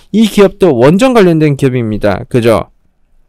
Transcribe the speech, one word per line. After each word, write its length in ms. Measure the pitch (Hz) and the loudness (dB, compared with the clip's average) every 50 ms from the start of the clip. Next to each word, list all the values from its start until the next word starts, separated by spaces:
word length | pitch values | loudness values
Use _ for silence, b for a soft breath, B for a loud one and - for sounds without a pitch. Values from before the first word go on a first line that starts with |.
| B B | B B
이 140 | - 214 226 | -2 0 0
기업도 500 | 196 - 202 196 185 - - 196 170 135 | 0 2 2 2 2 2 0 0 0 2
원전 380 | 113 120 143 175 196 254 262 240 | 2 2 2 2 2 0 2 2
관련된 420 | 233 190 180 165 156 156 151 139 | 2 2 2 2 0 0 -2 -2
기업입니다. 720 | 131 143 131 127 127 117 110 107 101 107 104 95 - - | -2 -2 -2 -2 -2 -6 -6 -6 -4 -4 -4 -4 -6 -8
그죠? 440 | - - 123 110 117 110 92 - _ _ _ _ _ _ _ _ _ _ _ _ | -4 -4 -2 0 0 0 0 -4 _ _ _ _ _ _ _ _ _ _ _ _